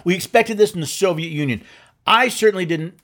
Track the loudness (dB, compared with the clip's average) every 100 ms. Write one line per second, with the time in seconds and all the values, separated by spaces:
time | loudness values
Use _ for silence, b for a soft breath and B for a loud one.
0 | -2 -2 2 2 2 2 2 0 -8 -2
1 | -2 -2 -4 -4 -4 -4 -8 B B B
2 | 0 2 2 2 2 2 -2 -4 -6 -12